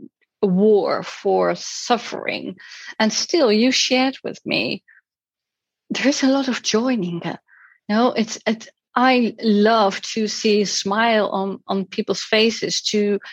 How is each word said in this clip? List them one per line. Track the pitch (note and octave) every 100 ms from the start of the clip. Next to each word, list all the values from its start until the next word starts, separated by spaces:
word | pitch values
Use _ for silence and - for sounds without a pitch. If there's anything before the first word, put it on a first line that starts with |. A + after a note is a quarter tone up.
| - _ _ _
war, | G3+ F3+ G#3+ G#3 C#3+ C#3
for | - - G3+ F#3 F3+ F3
suffering. | - - - A#3 - - - - - F#3 - - - -
And | A3
still, | - - F4 B3+
you | G#3+ B3
shared | B3+ - B3+ C4 C4
with | - - -
me, | - G#3+ G3+ _ _ _ _ _ _ _ _ _ _ _
there | G#3+ A3+
is | C#4+
a | C4
lot | C4+ C4
of | A3+
joy, | - G#3+ B3+ A#3+
Ninka. | F3 E3+ - - _ _ - _ -
You | G#3
know, | B3
it's, | - A3 - -
it's, | A3+ - _ _ -
I | B3+ B3 A3+ -
love | A3+ G3+ G#3 A3+ G3 G3 -
to | A3+ G#3+
see | - A3 G#3
a | F#3+
smile | - G3 G#3 A#3 A3 G3+
on, | G3 G3 F#3+ -
on | G3 F#3
people's | - G#3 G3
faces, | - A3 A3+ A3 - -
to | - G#3+ G#3 G3 -